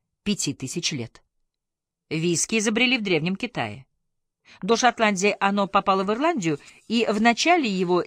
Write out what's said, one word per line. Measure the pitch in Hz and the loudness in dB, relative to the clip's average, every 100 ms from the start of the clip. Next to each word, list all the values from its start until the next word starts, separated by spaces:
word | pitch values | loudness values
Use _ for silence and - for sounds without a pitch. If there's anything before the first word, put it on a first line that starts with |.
| _ _ | _ _
пяти | - 202 - | -6 -4 -4
тысяч | - 131 170 - | -6 -8 -6 -6
лет. | 147 110 - _ _ _ _ _ _ _ _ - | -6 -10 -14 _ _ _ _ _ _ _ _ -8
Виски | 160 170 165 - 220 | -2 0 0 0 0
изобрели | 214 226 262 254 | 0 2 2 0
в | |
Древнем | 202 165 165 | 0 0 -2
Китае. | 190 240 - 113 107 - _ _ _ _ _ _ - | -4 -6 -6 -8 -8 -20 _ _ _ _ _ _ -8
До | 190 226 | -2 2
Шотландии | 247 233 214 190 202 - | 2 2 0 2 0 0
оно | 196 202 196 | 0 0 0
попало | 202 202 190 | 0 2 0
в | 190 | 0
Ирландию, | 220 320 320 165 147 - - - | 0 0 0 -2 -2 -6 -18 -4
и | 233 220 | 0 0
в | 208 | 2
начале | 233 233 320 349 247 | 2 2 2 2 2
его | 185 180 175 | 0 0 0